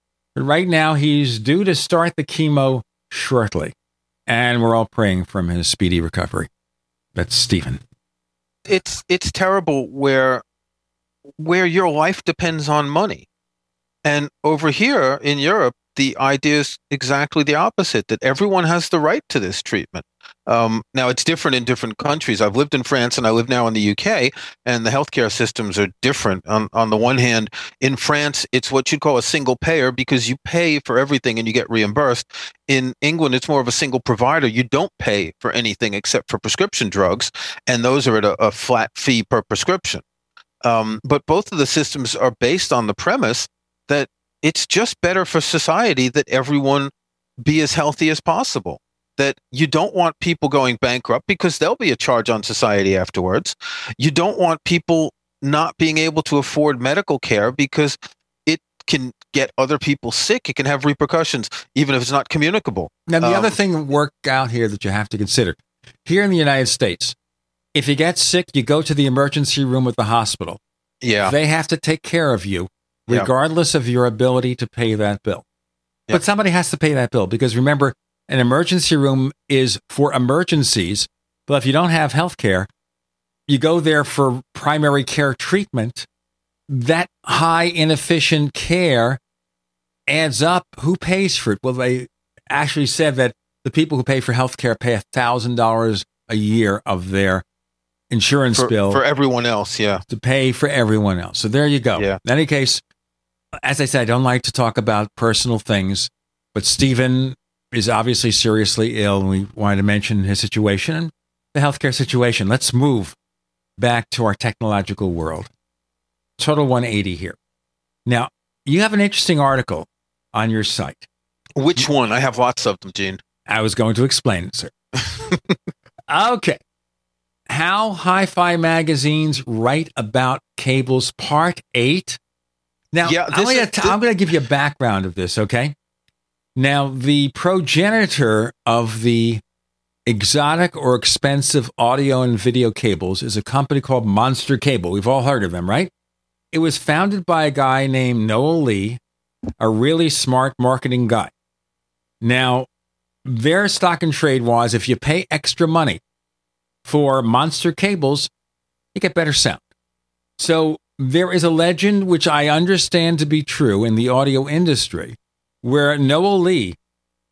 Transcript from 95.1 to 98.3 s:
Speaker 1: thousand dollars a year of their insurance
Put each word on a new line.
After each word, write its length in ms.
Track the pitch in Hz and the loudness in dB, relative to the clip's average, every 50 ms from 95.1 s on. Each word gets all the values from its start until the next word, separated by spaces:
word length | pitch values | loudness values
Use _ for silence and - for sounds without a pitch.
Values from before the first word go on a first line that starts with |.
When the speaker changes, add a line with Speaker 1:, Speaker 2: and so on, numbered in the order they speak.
Speaker 1:
thousand 440 | - 131 123 120 123 123 107 123 120 | -2 -2 0 0 0 -2 -2 -2 0
dollars 480 | 117 113 113 113 113 113 113 104 95 - - _ _ _ - | 2 2 2 2 2 2 0 0 -2 -4 -10 _ _ _ -4
a 80 | 113 | -2
year 440 | 107 107 104 110 117 110 101 101 107 - | -2 0 2 2 2 2 2 0 -2 -2
of 240 | - 98 90 90 95 | -4 -4 -4 -4 -2
their 320 | 95 98 98 95 92 92 - - _ _ _ _ _ _ _ _ _ _ _ _ | 0 0 2 2 0 -2 -4 -8 _ _ _ _ _ _ _ _ _ _ _ _
insurance 480 | 123 110 - - | -2 0 2 2